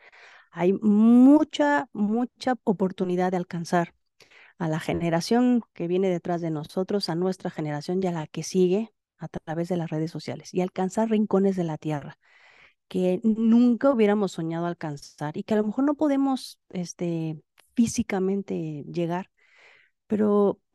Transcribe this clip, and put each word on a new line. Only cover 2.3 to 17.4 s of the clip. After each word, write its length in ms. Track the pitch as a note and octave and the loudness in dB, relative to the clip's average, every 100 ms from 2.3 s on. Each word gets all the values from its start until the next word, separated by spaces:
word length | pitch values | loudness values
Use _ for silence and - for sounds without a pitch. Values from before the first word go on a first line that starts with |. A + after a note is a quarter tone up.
| _ - B3 | _ -4 -2
oportunidad 640 | - F#3+ F#3+ F#3+ F3+ F3+ F3+ | -2 0 -2 -2 -2 0 0
de 80 | F#3 | -2
alcanzar 560 | F3 E3+ E3+ F3 E3+ _ _ _ - - - _ | -4 -8 -2 0 0 _ _ _ -20 -20 -20 _
a 100 | E3 | -4
la 100 | D#3 | -4
generación 840 | - E3 E3+ E3 - A#3 B3 A#3+ - | -4 -2 0 -2 0 2 4 2 -2
que 160 | - E3+ | -8 -2
viene 220 | F3+ G3 | 0 0
detrás 320 | F3 - F3 | -2 -2 -4
de 80 | E3+ | -4
nosotros, 580 | D#3 D#3+ - F#3+ G3+ G3 | -6 -6 -6 -2 -2 -2
a 60 | |
nuestra 340 | E3 F#3 F#3 F3+ | -2 -2 -4 -8
generación 540 | - D#3 D3 D3 F3+ | -6 -6 -6 -4 -2
y 40 | F#3 | -2
a 60 | |
la 140 | E3+ D3+ | -4 -8
que 160 | - | -10
sigue 500 | D#3 F#3 F3+ F#3+ A3+ _ _ _ | -4 2 2 2 -4 _ _ _
a 120 | D#3+ | -14
través 400 | - - D#3+ E3+ | -14 -8 -6 -4
de 80 | F3+ | -4
las 100 | E3 | -4
redes 220 | D#3 D#3+ | -4 -6
sociales 420 | D#3 - B2+ - | -8 -10 -12 -8
y 80 | - | -4
alcanzar 480 | F3+ - F#3 - A3 | -4 -4 -4 -2 0
rincones 480 | G#3+ G#3+ F#3+ G3 F#3+ | 0 2 2 2 0
de 80 | |
la 140 | E3+ D3+ | -4 -4
tierra 400 | D#3 D3 D3 - _ _ _ _ - _ _ | -6 -6 -8 -18 _ _ _ _ -20 _ _
que 320 | F#3 F3+ F#3 | -2 0 0
nunca 680 | A3+ G#3+ A3+ A#3 B3 A#3 C#4 | 0 2 4 6 6 4 2
hubiéramos 420 | B3+ G#3 G#3 F#3+ | 4 2 2 -2
soñado 340 | - E3 E3 F3 | -4 -6 -4 -4
alcanzar 720 | E3+ D#3+ C#3+ - - D3 E3 | -4 -8 -10 -14 -10 -8 -8
y 60 | |
que 100 | G3 | -2
a 20 | G#3+ | 0
lo 80 | |
mejor 200 | G#3+ G#3 | 0 0
no 100 | C#4 | 0
podemos, 640 | D4 D#4 C4+ C4+ C4 - - _ | 0 0 0 0 -2 -6 -20 _
este, 720 | - F3 - F3 E3 D#3+ D#3 | -10 -10 -6 -4 -4 -4 -8